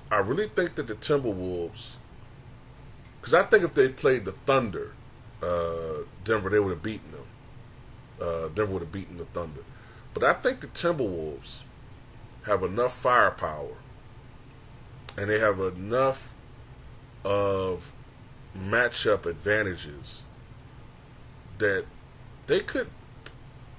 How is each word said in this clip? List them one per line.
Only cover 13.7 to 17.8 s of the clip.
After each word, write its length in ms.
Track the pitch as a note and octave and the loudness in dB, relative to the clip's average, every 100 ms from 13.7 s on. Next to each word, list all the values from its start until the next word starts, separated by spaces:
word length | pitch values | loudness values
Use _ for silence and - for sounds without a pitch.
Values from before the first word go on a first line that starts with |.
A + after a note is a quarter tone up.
| - - - - - - - - - - - - - - - | -10 -16 -18 -18 -18 -18 -18 -18 -18 -18 -18 -16 -16 -10 -4
and 140 | G2+ | 2
they 80 | G#2+ | 4
have 220 | G#2+ F#2+ | 6 4
enough 760 | F#2 F2+ G2 B2 C3+ C3 - - - - - - - - - - | 0 -2 0 4 4 4 0 -6 -18 -18 -18 -16 -16 -16 -18 -6
of 680 | G2 G2+ G2+ F#2+ F#2+ F2 | 0 2 4 2 0 -2